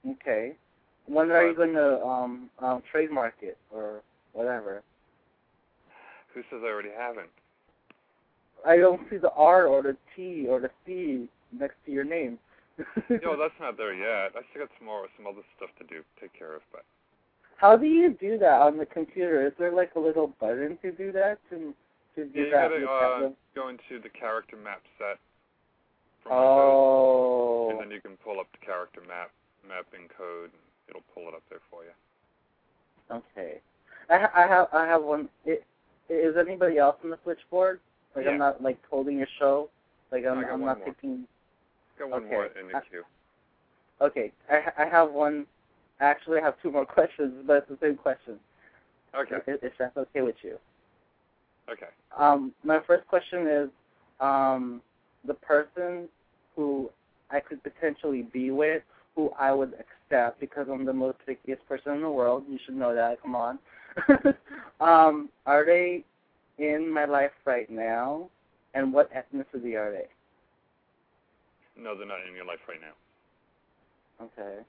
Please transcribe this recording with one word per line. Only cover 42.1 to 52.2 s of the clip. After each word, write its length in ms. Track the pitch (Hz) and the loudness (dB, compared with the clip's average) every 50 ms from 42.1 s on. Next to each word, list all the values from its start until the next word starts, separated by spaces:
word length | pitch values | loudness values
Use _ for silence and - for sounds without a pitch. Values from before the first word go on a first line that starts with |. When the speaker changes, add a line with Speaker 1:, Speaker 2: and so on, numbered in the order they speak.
Speaker 2:
one 120 | 123 127 110 | -8 -8 -6
Speaker 1:
Okay. 60 | 107 123 | -4 -4
Speaker 2:
more 120 | 104 101 | -4 -4
in 220 | 104 - 98 95 92 | -6 -8 -14 -14 -8
the 80 | 104 | -8
Speaker 1:
Uh, 40 | 139 - _ | -10 -10 _
Speaker 2:
queue. 140 | - 87 87 _ _ _ _ _ _ _ _ _ _ _ _ _ _ _ _ _ _ _ | -16 -16 -16 _ _ _ _ _ _ _ _ _ _ _ _ _ _ _ _ _ _ _
Speaker 1:
okay. 320 | 139 143 - 139 110 104 _ _ _ - | 0 0 2 -2 -6 -6 _ _ _ 0
I, 220 | 143 151 147 170 - 147 | 0 2 2 0 -4 -2
I 60 | 151 | -4
have 260 | 156 175 165 165 151 | 4 6 4 4 6
one. 340 | 143 143 147 147 151 147 143 _ _ _ _ _ _ _ _ _ _ _ | 2 0 0 0 -2 -4 -8 _ _ _ _ _ _ _ _ _ _ _
Actually, 400 | 135 143 143 - - 160 165 156 | 2 2 2 0 -2 -2 -2 0
I 40 | 156 | 0
have 160 | 147 131 _ | 0 -4 _
two 80 | - 170 | -8 -4
more 140 | 139 143 139 | -2 -2 -4
<laughs> 120 | - - - | 2 2 2
questions, 460 | 160 156 - - 147 135 127 131 139 | 2 2 0 -4 -4 -4 -4 -8 2
but 120 | 139 147 143 | 2 2 2
it's 100 | 139 - | 2 -2
the 100 | 139 - | -10 -4
same 160 | 160 151 143 | -2 -2 -2
question. 420 | 131 - 143 131 - _ 123 110 104 _ _ _ _ _ _ _ _ _ _ _ _ _ _ - | -2 -4 -4 -4 -4 _ -18 -20 -20 _ _ _ _ _ _ _ _ _ _ _ _ _ _ -8
Speaker 2:
Okay. 220 | 135 139 - - - - | -8 -6 -6 -8 -8 -6
Speaker 1:
If, 160 | - 143 143 | -8 -8 -8
if 100 | - 127 - _ | -8 -10 -6 _
that's 180 | 127 123 _ | -6 -6 _
okay 260 | 139 131 _ _ 139 | -8 -10 _ _ -2
with 140 | 131 120 - _ | -2 -2 -4 _
you. 160 | - - - - _ _ _ _ _ _ _ _ _ _ _ _ _ _ _ _ _ _ _ _ _ - | -14 -16 -16 -16 _ _ _ _ _ _ _ _ _ _ _ _ _ _ _ _ _ _ _ _ _ -16
Speaker 2:
Okay. 160 | 117 - - - _ _ _ _ - | -16 -16 -16 -20 _ _ _ _ -2
Speaker 1:
Um, 360 | - | 2